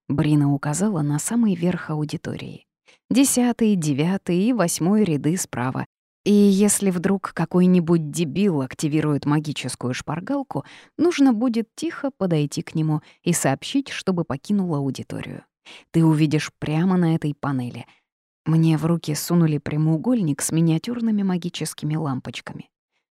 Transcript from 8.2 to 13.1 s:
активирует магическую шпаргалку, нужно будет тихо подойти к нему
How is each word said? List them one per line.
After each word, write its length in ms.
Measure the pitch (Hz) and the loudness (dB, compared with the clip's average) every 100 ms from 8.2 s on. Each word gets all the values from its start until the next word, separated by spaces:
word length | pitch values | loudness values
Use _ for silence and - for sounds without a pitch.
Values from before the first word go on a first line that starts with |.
| 170 139 202 151 | -4 0 0 0
активирует 640 | 131 - 151 151 151 143 | -4 -4 -2 0 0 0
магическую 720 | 143 151 151 - 127 - 123 | 2 0 0 -6 -8 -6 -6
шпаргалку, 680 | 127 - 147 185 277 269 - - - - - | -6 -8 -10 -4 -6 -4 -8 -10 -18 -16 -2
нужно 340 | 320 330 269 | 0 4 4
будет 360 | 214 262 226 220 | 4 0 -2 -6
тихо 360 | - 320 - 277 | -6 -8 -6 -8
подойти 500 | - 190 160 147 - | -4 -2 0 0 -4
к 140 | - | -6
нему 260 | 165 156 151 - | -4 -2 -2 -4